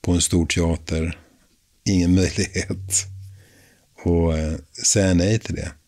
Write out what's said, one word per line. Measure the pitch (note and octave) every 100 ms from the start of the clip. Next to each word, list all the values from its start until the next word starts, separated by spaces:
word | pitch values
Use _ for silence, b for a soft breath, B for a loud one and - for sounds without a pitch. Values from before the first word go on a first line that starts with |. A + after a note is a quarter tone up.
på | -
en | F2
stor | - F2+ E2
teater. | - E2 E2 - D#2+ E2 - b b b _ _ _
Ingen | - F#2+ F2
möjlighet | F#2 F2+ - F#2 - -
att, | - F#2+ - - - b b b b b b b _ - E2+ E2 D#2+
eh, | D#2 D#2 - -
säga | - - F#2+
nej | F2 F2+ A2
till | -
det. | - F2 -